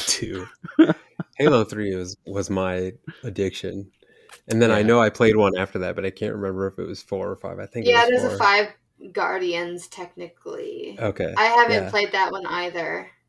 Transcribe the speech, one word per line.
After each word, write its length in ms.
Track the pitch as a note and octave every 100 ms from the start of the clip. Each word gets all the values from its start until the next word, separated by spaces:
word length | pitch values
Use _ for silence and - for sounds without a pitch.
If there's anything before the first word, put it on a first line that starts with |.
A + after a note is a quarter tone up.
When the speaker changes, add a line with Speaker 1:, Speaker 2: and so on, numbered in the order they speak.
| -
Speaker 1:
two. 400 | - - F#2+ F2+ _ - - - E3 _ - - -
Halo 280 | D3 B2+
three 300 | G#2+ G#2+ G2+
was, 220 | F#2 F2+ - -
was 240 | G2 F#2
my 420 | F#2+ F#2 F#2 F#2 G#2+ - -
addiction. 680 | B2+ G2+ G2 - F#2 F#2+ G2+ _ _ _ _ - -
And 120 | A2+
then 80 | A#2
I 80 | G#2+
Speaker 2:
Yeah. 60 | G#2+
Speaker 1:
know 140 | A#2+
I 100 | G#2+
played 260 | - A#2 G#2+
one 200 | G2+ F#2
after 220 | G2 -
that, 140 | F2+
but 100 | F#2
I 60 | F#2+
can't 240 | - G#2+
remember 320 | G#2+ G2 F#2+ F#2+
if 120 | F#2+
it 80 | F#2
was 160 | -
four 280 | - G2 F#2+
or 60 | F#2+
five. 220 | F#2+ F#2
I 80 | G2
think 200 | A#2+ -
Speaker 3:
Yeah, 180 | A#3 A#3
Speaker 1:
it 60 |
was 100 | B3
Speaker 3:
there's 100 | B3
a 40 | G3+
Speaker 1:
four. 100 | G3+
Speaker 3:
five 220 | G#3 G#3 - _ _ G3
Guardians, 760 | F#3 F3 F#3 F3+ E3+ F3 F3 -
technically. 1080 | - F3 - F3 _ F3 D3 - - - -
Speaker 1:
Okay, 320 | G#2+ G2+ F2 -
Speaker 3:
I 80 | A3
haven't 380 | A#3 A#3 A3
Speaker 1:
yeah. 60 | F#3+
Speaker 3:
played 220 | G3+ G3+
that 200 | F#3+ F#3+
one 140 | F#3+ F3
either. 640 | F3 F3 E3+ D#3+ E3 F#3 _